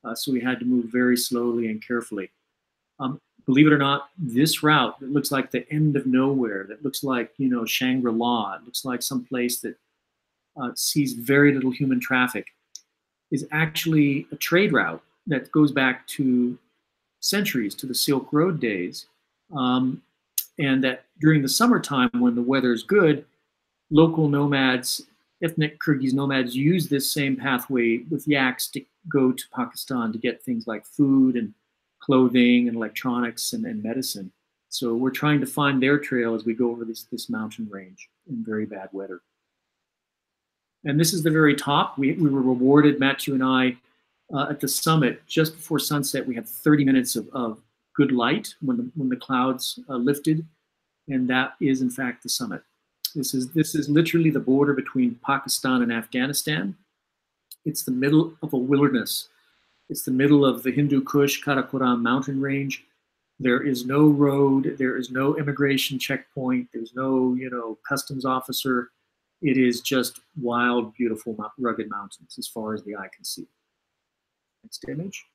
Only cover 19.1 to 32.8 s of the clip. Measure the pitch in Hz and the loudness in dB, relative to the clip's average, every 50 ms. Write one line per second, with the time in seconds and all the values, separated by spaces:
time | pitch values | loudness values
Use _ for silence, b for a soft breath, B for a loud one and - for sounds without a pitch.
19.1 | _ _ _ _ _ _ _ _ 175 139 127 127 127 127 127 131 135 - _ _ | _ _ _ _ _ _ _ _ -6 -2 0 0 2 2 0 -2 -2 -6 _ _
20.1 | _ _ _ _ _ - - - _ - 143 139 131 135 131 131 127 - _ _ | _ _ _ _ _ -10 -10 -8 _ -4 0 0 2 2 2 0 -2 -4 _ _
21.1 | _ _ 147 156 160 151 135 135 - - 226 247 233 185 - - 151 131 123 120 | _ _ 4 4 4 4 2 0 2 2 4 4 4 2 0 -2 0 2 2 2
22.1 | - 123 123 123 120 120 120 120 139 135 131 127 120 110 - - 190 208 185 156 | 2 2 2 2 2 0 0 0 0 2 2 2 0 0 0 2 4 6 6 6
23.1 | 147 143 - _ _ _ _ _ _ _ _ _ _ _ _ _ 151 147 165 165 | 4 2 -2 _ _ _ _ _ _ _ _ _ _ _ _ _ 6 6 6 6
24.1 | 160 160 156 147 143 143 143 143 143 135 135 131 127 123 127 - - - - _ | 6 2 2 2 2 2 2 2 2 2 2 2 2 0 -2 -4 -6 -6 -8 _
25.1 | _ _ _ _ _ _ 170 165 165 - 151 151 - _ - - 147 131 131 131 | _ _ _ _ _ _ -6 -4 -2 -2 -2 -2 -4 _ -2 -2 0 0 0 0
26.1 | 127 139 139 135 135 131 127 120 120 127 139 151 185 185 156 - 147 139 135 - | 0 0 0 0 0 0 0 -2 -2 0 2 2 2 2 0 0 -2 -2 -2 -2
27.1 | - 156 143 139 135 127 - 139 131 123 123 - 135 127 120 117 113 - - 156 | -2 -2 -2 -2 -2 -2 -2 -2 -2 -2 -2 -2 0 0 2 2 0 -2 -2 -6
28.1 | 160 135 - - 147 139 131 127 127 - - - - 139 - _ _ _ _ 175 | -8 -6 -2 0 0 2 2 0 0 -4 -8 -8 -8 -12 -14 _ _ _ _ -2
29.1 | - 143 131 127 123 127 - _ - - 123 123 - - - - 135 123 117 110 | 0 2 2 2 0 -2 -8 _ -8 -8 -8 -8 -8 -16 -12 -8 -6 -4 -4 -4
30.1 | 107 113 117 123 113 - - - 123 113 110 - 110 107 _ - - - 147 139 | -6 -4 -6 -6 -6 -6 -8 -6 -6 -6 -6 -8 -10 -10 _ -16 -2 0 2 4
31.1 | 135 135 131 127 123 120 110 104 - _ _ _ _ _ _ _ _ _ - - | 4 4 4 4 2 0 -4 -4 -10 _ _ _ _ _ _ _ _ _ -2 2
32.1 | 147 131 127 123 120 127 123 123 123 123 123 120 113 117 | 4 4 4 4 4 4 4 6 6 4 2 2 -2 -4